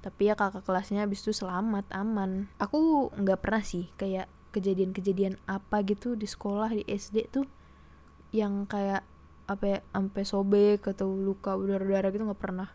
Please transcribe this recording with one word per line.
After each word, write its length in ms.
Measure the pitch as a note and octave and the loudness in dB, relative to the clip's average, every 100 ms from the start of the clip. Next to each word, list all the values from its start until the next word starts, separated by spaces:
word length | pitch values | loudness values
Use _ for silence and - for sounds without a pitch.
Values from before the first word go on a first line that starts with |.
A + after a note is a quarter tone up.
Tapi 240 | F#3+ - G3+ | -12 2 2
ya 80 | G#3+ | 4
kakak 320 | G3+ F#3+ - | 0 0 0
kelasnya 400 | F#3 G3 G3+ G#3 | 0 0 -2 -2
habis 160 | G3 | -2
itu 80 | - | -2
selamat, 560 | G#3+ F#3+ F3+ A3 G3+ G3+ F#3+ | -2 -2 -2 0 -2 -4 -4
aman. 560 | G#3+ G#3+ F#3+ F#3+ G3+ - | -2 -2 -2 -2 -6 -6
Aku 480 | G3+ D4+ D#4+ D4 B3+ G#3 | -2 2 4 4 2 0
nggak 240 | G3 F#3+ | 0 2
pernah 240 | - A3 | 0 -2
sih 240 | G3+ F3 F3 - | -2 -6 -6 -6
kayak 320 | G3 F#3+ - - - | -4 -4 -6 -16 -6
kejadian-kejadian 880 | G#3 G3 F#3+ F#3 F#3+ F#3+ F#3+ F#3+ F#3+ - | -2 0 2 0 0 0 2 0 -2 -6
apa 320 | G3 - G#3 G3 | -6 0 0 2
gitu 320 | G#3 A#3+ A#3 | -2 -2 -4
di 80 | G#3 | -6
sekolah, 480 | - G#3 G3+ A3 G#3+ | -6 -4 -2 0 -2
di 80 | - | -2
S 240 | G3+ - G#3+ | -6 -2 -2
D 80 | - | 0
tuh 160 | C4+ C4+ - - - - - - - - A3 | -2 -4 -8 -20 -20 -20 -20 -20 -20 -4 0
yang 320 | G#3 G3+ G3+ | 0 -2 -2
kayak, 400 | G3+ G3 G3 - - - - - | -2 0 -2 -4 -20 -20 -18 -8
apa 160 | G3+ | -2
ya, 160 | G3+ G3 - G3 | 0 0 -2 -4
sampai 280 | F#3+ G3 G3 | -2 -2 0
sobek 560 | G3+ G3 G3+ G#3 G#3 G3+ | 0 4 6 6 4 0
atau 160 | G3 F#3+ F#3+ | -2 -2 0
luka 400 | G3 F#3+ G3 F#3+ | -2 -2 -4 -2
berdarah-darah 560 | G3 G3 G3 G3 G3 | 0 0 2 2 2
gitu, 160 | G3+ A3 | 0 -4
nggak 160 | G3 | -4
pernah. 240 | F#3+ F#3 G3 | -6 -6 -8